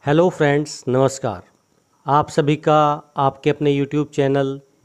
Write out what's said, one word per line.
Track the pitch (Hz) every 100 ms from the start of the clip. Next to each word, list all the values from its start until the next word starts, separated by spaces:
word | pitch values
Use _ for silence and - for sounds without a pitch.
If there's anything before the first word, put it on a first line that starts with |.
हेलो | - 151 180
फ्रेंड्स, | 170 147 143 147 - -
नमस्कार। | 127 135 131 123 92 - _ _ _ _ _ -
आप | 143 151
सभी | - 147 156
का | 156 151 147 147 - -
आपके | 139 135 151
अपने | 143 147
YouTube | 143 139 147 147
चैनल | - 139 139 139 139 _ _